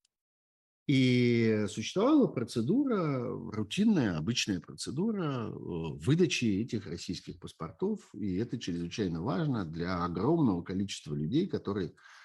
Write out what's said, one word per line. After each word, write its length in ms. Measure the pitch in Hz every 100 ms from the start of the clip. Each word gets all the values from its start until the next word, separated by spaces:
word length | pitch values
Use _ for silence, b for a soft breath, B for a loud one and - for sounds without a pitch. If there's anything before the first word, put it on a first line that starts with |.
| _ _ _ _ _ _ _ _ -
И 800 | 135 127 123 120 117 113 107 104
существовала 600 | - 113 180 240 311 196
процедура, 1000 | - 113 123 113 240 277 208 160 135 117 98 90
рутинная, 640 | 107 107 - 220 190 113 80
обычная 440 | 82 123 - 90
процедура, 880 | - 69 - 127 220 202 156 131 104
э, 40 |
выдачи 1120 | - - 85 82 69 82 160 180 - 117 98
этих 240 | 113 113 80
российских 540 | 82 - 82 - 76
паспортов. 680 | 82 - 80 - 190 208 -
И 220 | 104 104 90
это 200 | 120 117
чрезвычайно 640 | - 85 85 - 95 82
важно 440 | 101 180 156 117 85
для 380 | 80 85 92
огромного 580 | 87 87 117 170 131 87
количества 520 | 87 95 98 - -
людей, 320 | 73 78 135 190
которые 440 | 101 - 101 82 B B B